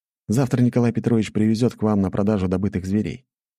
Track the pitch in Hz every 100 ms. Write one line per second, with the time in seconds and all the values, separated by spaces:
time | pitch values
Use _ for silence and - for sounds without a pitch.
0 | _ _ - 110 131 123 123 123 120 113
1 | - 113 101 - 107 110 120 - 107 104
2 | 95 95 101 107 92 92 98 95 90 104
3 | 101 - _ _ _